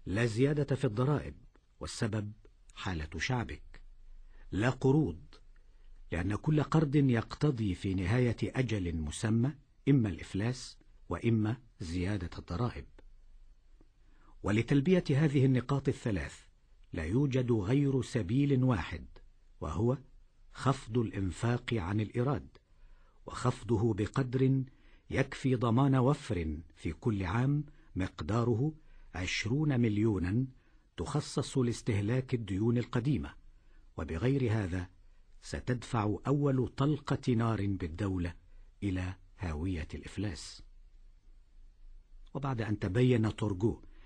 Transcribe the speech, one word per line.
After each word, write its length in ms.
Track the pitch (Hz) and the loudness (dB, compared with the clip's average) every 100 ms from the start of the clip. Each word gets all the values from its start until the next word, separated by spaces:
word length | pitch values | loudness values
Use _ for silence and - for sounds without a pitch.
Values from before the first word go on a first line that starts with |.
| - | -4
لا 200 | 95 120 | 0 0
زيادة 500 | 107 135 147 143 135 | 2 2 2 0 0
في 100 | 131 | 0
الضرائب، 500 | 107 131 147 65 67 - _ _ _ | 0 0 0 -4 -12 -20 _ _ _
والسبب 520 | - - 117 107 104 104 - - - - | -12 -4 -2 -2 -6 -10 -20 -20 -20 -10
حالة 340 | - 87 78 82 | -6 -4 -6 -6
شعبك، 640 | - 127 110 71 - - - - - - - - - | -2 -2 -2 -8 -14 -18 -20 -20 -20 -18 -18 -20 -8
لا 180 | 87 117 | 0 0
قروض، 500 | 127 131 147 123 80 - - - - - - - - - | 2 4 4 2 -2 -12 -20 -20 -20 -20 -20 -20 -20 -8
لأن 240 | 82 87 104 | -4 -2 -2
كل 280 | - 151 | 2 2
قرض 320 | 135 160 156 147 | 4 2 4 4
يقتضي 800 | 139 117 - - 147 120 107 85 | 4 4 0 0 0 2 0 -2
في 180 | 101 | -2
نهاية 440 | 92 90 123 123 110 | -2 2 2 2 2
أجل 520 | - - 127 107 87 82 | -2 -2 -2 0 -2 -2
مسمى 560 | 76 - 110 113 123 - - _ - | -4 -4 0 2 2 -2 -16 _ 2
إما 200 | 139 107 | 4 4
الإفلاس 680 | 80 - 95 110 127 - - - - - | -2 -6 -4 -2 -4 -10 -18 -20 -20 -8
وإما 480 | 87 117 113 107 131 - - | -2 2 2 2 -2 -8 -14
زيادة 500 | 82 87 90 104 85 - | -6 -2 -2 -2 -4 -10
الضرائب. 480 | - 87 120 - 65 - - - - - - - - - - _ - - - - | -8 -4 -4 -4 -14 -18 -20 -20 -20 -20 -20 -20 -20 -20 -20 _ -20 -20 -20 -8
ولتلبية 600 | - 107 117 143 139 185 - | 0 0 4 2 4 2 4
هذه 360 | 139 156 139 135 | 2 4 4 4
النقاط 420 | 127 - 139 139 | 4 2 0 0
الثلاث 520 | - 123 - 73 - - _ _ - - | -2 -2 -2 -4 -10 -20 _ _ -20 -10
لا 100 | 90 | -6
يوجد 480 | 80 139 143 127 120 | -2 0 2 0 2
غير 500 | 117 95 135 139 131 | 0 2 2 2 0
سبيل 600 | 120 127 90 123 143 135 | -2 -2 0 2 4 4
واحد، 420 | 127 107 78 - - - - - - - | 4 2 -2 -8 -12 -18 -20 -20 -20 -10
وهو 360 | 80 76 117 139 - - - _ - | -8 0 0 0 -4 -20 -20 _ -20
خفض 440 | - 135 135 - 113 | -4 0 0 0 -2
الإنفاق 760 | 110 - 95 80 113 120 - | 0 -2 -4 -2 0 -2 -2
عن 260 | 117 82 104 | -4 0 -2
الإيراد، 480 | 104 123 123 117 - - _ - - - - _ - | -2 -2 -2 -2 -6 -18 _ -20 -20 -20 -20 _ -14
وخفضه 680 | - 127 - 98 113 117 | -2 -2 -2 0 2 2
بقدر 680 | 101 104 - 131 127 131 135 131 - - - _ | 2 0 0 -2 2 4 4 0 -8 -20 -20 _
يكفي 460 | 123 135 - 135 127 | -2 -2 -2 0 2
ضمان 400 | 120 113 139 131 | 4 4 6 6
وفر 640 | 123 151 - 92 80 76 - - | 4 2 0 -2 -2 -6 -10 -8
في 180 | 92 | -8
كل 300 | 78 123 104 | -2 -2 0
عام 420 | 92 107 131 147 147 - - - | 0 2 2 0 -2 -12 -10 -4
مقداره 800 | 90 - 78 113 117 110 147 156 - - - | -4 -4 -2 0 2 2 0 -4 -16 -20 -12
عشرون 680 | 82 90 - 104 135 156 127 | -8 -4 -4 -2 0 2 2
مليونا 640 | 120 104 110 95 85 110 131 - _ _ _ - | 2 4 2 2 0 0 -2 -6 _ _ _ -10
تخصص 600 | - 151 - - 135 139 | -4 -4 -2 -4 -2 0
لاستهلاك 760 | 120 113 - 101 101 127 127 | 0 -2 -2 0 0 0 0
الديون 440 | 127 104 98 113 120 | -4 -2 0 2 2
القديمة، 560 | 110 123 120 120 69 - - - - - - - | 0 -2 0 -2 -2 -12 -20 -20 -20 -20 -16 -10
وبغير 540 | 80 78 120 139 123 | -6 -2 0 2 2
هذا 380 | 110 95 90 90 - - - - - | 0 0 -4 -6 -12 -20 -20 -20 -20
ستدفع 760 | - 143 - 123 - 120 104 104 - | -10 -10 -4 -4 -2 0 0 0 0
أول 400 | 143 143 131 120 | 2 2 2 0
طلقة 640 | - 139 151 - 135 - | 0 0 0 -2 -2 2
نار 320 | 117 113 107 101 | 2 2 0 0
بالدولة 720 | 95 90 82 101 92 82 - - - - - | -2 -4 -4 -2 0 -4 -6 -18 -20 -20 -6
إلى 320 | 101 90 92 95 - - | -2 -2 -4 -8 -16 -8
هاوية 480 | 90 76 90 87 78 | -6 -4 -2 -4 -6
الإفلاس". 680 | - - - 110 82 - - - - - - - - - - - - - - - - - - - | -10 -10 -6 -6 -6 -12 -16 -20 -20 -20 -20 -20 -20 -20 -20 -20 -20 -20 -20 -20 -20 -20 -20 -12
وبعد 280 | 147 139 120 | -6 -4 -2
أن 180 | 107 104 | -2 -2
تبين 560 | 98 98 127 120 110 - | 0 4 4 6 2 0
تورغو 480 | 107 92 110 - - - | -4 0 0 0 -8 -20